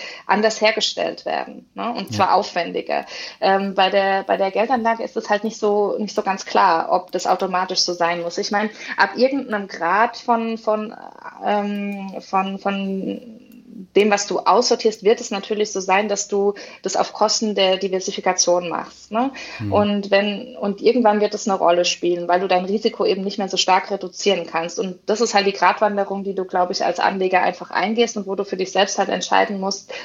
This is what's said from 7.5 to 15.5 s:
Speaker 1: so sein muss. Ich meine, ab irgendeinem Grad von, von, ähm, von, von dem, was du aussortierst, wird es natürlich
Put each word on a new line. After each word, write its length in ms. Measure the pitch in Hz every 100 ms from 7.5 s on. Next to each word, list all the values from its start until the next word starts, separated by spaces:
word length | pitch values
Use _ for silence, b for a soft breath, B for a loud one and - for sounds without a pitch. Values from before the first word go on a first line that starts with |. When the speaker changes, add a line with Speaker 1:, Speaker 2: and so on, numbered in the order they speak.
| 185 190 180
Speaker 1:
so 140 | -
sein 260 | 175 170 175
muss. 160 | 170 -
Ich 140 | -
meine, 180 | 208 214 B B B
ab 140 | 202 -
irgendeinem 500 | 262 277 247 214 190
Grad 520 | - 165 196 240 -
von, 400 | - 233 226 226
von, 360 | 220 214 214 - - 50 - -
ähm, 760 | 190 208 202 208 202 202 196 180
von, 380 | - 190 190 190
von 800 | 202 196 190 190 190 - - - - - - - 185 190
dem, 140 | 208
was 160 | 202 -
du 120 | 180
aussortierst, 640 | - 196 247 240 226 214
wird 180 | 190 233
es 100 | 233
natürlich 420 | 202 -